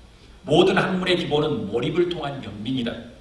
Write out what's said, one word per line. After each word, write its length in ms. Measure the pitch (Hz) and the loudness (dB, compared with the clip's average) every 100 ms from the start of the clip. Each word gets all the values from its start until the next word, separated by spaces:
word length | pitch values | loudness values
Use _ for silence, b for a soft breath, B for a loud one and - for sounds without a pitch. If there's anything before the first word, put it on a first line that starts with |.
| - B B B | -20 B B B
모든 360 | - 165 190 202 | 2 6 6 4
학문의 380 | 151 185 180 180 | 2 0 0 0
기본은 500 | 143 147 156 117 98 | 0 0 0 -2 -2
몰입을 440 | 117 123 165 175 | -4 -2 0 0
통한 340 | 156 143 135 | -2 -6 -8
연민이다. 480 | 110 101 110 131 113 - - - | -10 -10 -4 -2 -4 -6 -14 -20